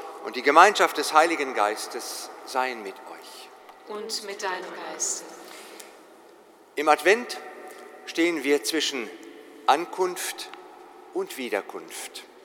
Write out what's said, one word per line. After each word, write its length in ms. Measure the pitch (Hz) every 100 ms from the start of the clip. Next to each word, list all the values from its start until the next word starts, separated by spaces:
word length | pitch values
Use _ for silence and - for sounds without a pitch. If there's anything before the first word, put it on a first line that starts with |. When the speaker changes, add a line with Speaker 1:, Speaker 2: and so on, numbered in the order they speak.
| - - 110
Speaker 1:
und 100 | 117
die 60 |
Gemeinschaft 560 | 123 151 196 196 175 -
des 160 | 139
Heiligen 400 | 156 165 160 139
Geistes 760 | 110 104 107 - 120 - - - - -
seien 380 | 131 127 117
mit 120 | 101 -
euch. 540 | - - - - - - - - -
Speaker 2:
Und 340 | 208 214 - 202
mit 180 | 196
deinem 320 | 196 180 180 170 165
Geiste. 320 | 156 - - - - - - - - - - - - - - - - - -
Speaker 1:
Im 140 | 156
Advent 500 | 151 165 226 240 - - - - - - - -
stehen 380 | - 170 165
wir 220 | 135 143 -
zwischen 440 | 160 139 135 107 - - - - - -
Ankunft 840 | 139 170 - 185 175 - - - - - - - - -
und 240 | 175 190 -
Wiederkunft. 880 | 123 104 - 92 82 - - - - -